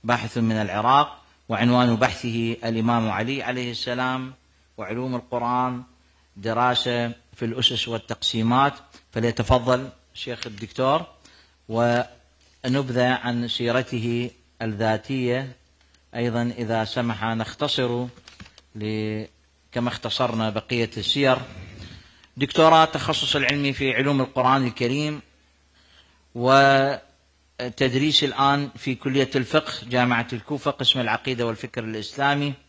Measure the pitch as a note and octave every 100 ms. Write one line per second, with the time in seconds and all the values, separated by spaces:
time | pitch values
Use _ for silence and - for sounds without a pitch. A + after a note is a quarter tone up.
0 | A2+ A#2+ A2 A#2+ A2+ A2 G#2 G2 A2+ C#3
1 | D3 - _ _ - G#2+ A#2+ B2 B2 A2+
2 | B2 - B2 A#2 A2+ A#2 A#2 A2+ A2+ A#2+
3 | A2 F#2+ A2+ C#3 B2 B2+ B2 A#2 - B2
4 | B2+ C3 C3 C3 _ _ _ - G2 A2+
5 | C3 B2 - B2 A#2+ B2 B2+ B2 B2+ _
6 | _ _ _ G2+ G#2+ A2+ B2+ A#2+ B2+ A#2+
7 | A#2 A#2 _ - A#2 A2+ A#2 A#2 - A2+
8 | - A2+ - A2+ A2+ B2 C#3 C#3 - -
9 | _ A#2 A#2 A2+ A2 B2+ A#2+ B2+ C3+ -
10 | _ - - A#2 A#2+ G2+ G#2 - C3 D#3
11 | E3+ - - - _ _ - A2+ A#2+ A#2+
12 | B2 - _ _ _ _ B2+ C3+ C3 B2
13 | B2 B2+ B2 A#2+ A#2+ - A#2+ B2 B2 A#2+
14 | A#2 A#2+ B2 - _ _ A2+ G#2 A2+ G#2+
15 | - C3+ B2 B2+ C3+ B2+ _ _ _ _
16 | _ A#2 A#2+ A#2 A#2+ A#2 A2 A2+ G#2+ -
17 | A#2+ G#2 A2+ A2+ A2 - D3 - B2 A#2+
18 | B2 - - - - - _ A2 G#2+ G#2+
19 | G#2+ G#2+ A2 _ _ _ _ B2 A#2+ -
20 | A#2 - B2+ A2+ A2 G#2 - A#2+ A2+ -
21 | G2 C#3+ C#3 B2 - - - - - -
22 | - _ _ - C#3 - D#3+ D#3+ D#3+ C#3+
23 | D3 D#3 - C#3+ B2+ C#3+ C#3+ C3 C3+ A#2
24 | C3+ C#3 B2+ - B2+ C3+ B2+ A2 A#2+ C#3
25 | D3+ D3+ - _ _ _ _ _ _ _
26 | _ _ _ A#2+ B2 C3+ C#3 C3+ C3+ C#3
27 | - _ _ _ _ - B2 - C3 B2+
28 | D3+ C#3 C#3+ A#2 C#3 C#3+ C#3+ - - B2+
29 | C#3 C3+ C3 C3+ A#2+ D#3 D3+ - A2+ B2+
30 | B2 A#2 A#2 A#2+ - D3 D3 - B2+ C3
31 | A#2 A#2 - B2 A#2 A2 A#2+ - A2 A2
32 | G#2 - C#3 C#3+ C#3+ C3